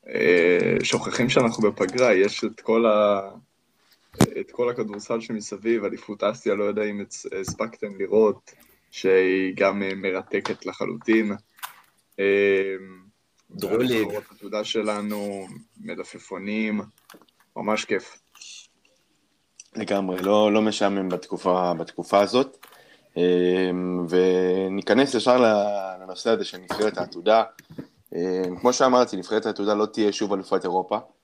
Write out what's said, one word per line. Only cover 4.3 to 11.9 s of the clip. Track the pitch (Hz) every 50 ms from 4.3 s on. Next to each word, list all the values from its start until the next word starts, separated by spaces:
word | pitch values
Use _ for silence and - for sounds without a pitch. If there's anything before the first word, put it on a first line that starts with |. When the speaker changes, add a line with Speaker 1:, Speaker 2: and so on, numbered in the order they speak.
| - -
Speaker 1:
את | 98 -
כל | - - 123 120
הכדורסל | 120 - 110 107 104 101 101 - 120 117
שמסביב, | 113 - 117 107 101 - 104 95 101 113 117 113 101
אליפות | 98 - 98 - - 107 - -
אסיה, | 101 110 - - 117 101
לא | 101 104
יודע | 104 101 104 107
אם | 107 104 101
הצ-, | 98 - - - - - - 95
הספקתם | 95 - 104 - 110 110 - - - 104 98 95
לראות, | 98 90 98 107 110 107 98 - _ - - _ - _ _ _ _ _
שהיא | - - - 92 95 95 95 92 95 95 95 92 92
גם, | - 98 98 95 101 98
אה, | 95 95
מרתקת | 98 95 95 92 95 87 - - 101 98 - 104 - -
לחלוטין. | 92 90 - 104 98 92 - - - 110 110 110 104 101 101 _ _ _ _ - - - - _ _